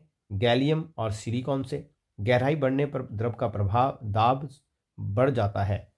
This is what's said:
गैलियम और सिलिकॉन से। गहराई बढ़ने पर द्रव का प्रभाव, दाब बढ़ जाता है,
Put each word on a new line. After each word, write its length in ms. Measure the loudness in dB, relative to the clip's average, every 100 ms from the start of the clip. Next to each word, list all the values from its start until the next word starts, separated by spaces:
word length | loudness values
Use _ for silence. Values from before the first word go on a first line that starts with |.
| _ _ _
गैलियम 560 | -2 2 4 2 0 -2 -6
और 140 | -4
सिलिकॉन 500 | -4 -4 -4 -2 -4
से। 280 | -4 -8 -12 _ _ -6
गहराई 360 | 2 4 4 2
बढ़ने 300 | 0 0 -2
पर 160 | -4
द्रव 300 | -8 -4 -4
का 160 | -2 -4
प्रभाव, 500 | 0 0 2 2 0
दाब 440 | -4 2 2 2 -4 -14 _ _ _ -10
बढ़ 300 | -4 2 2
जाता 340 | 2 0 0
है, 280 | 0 -2 -4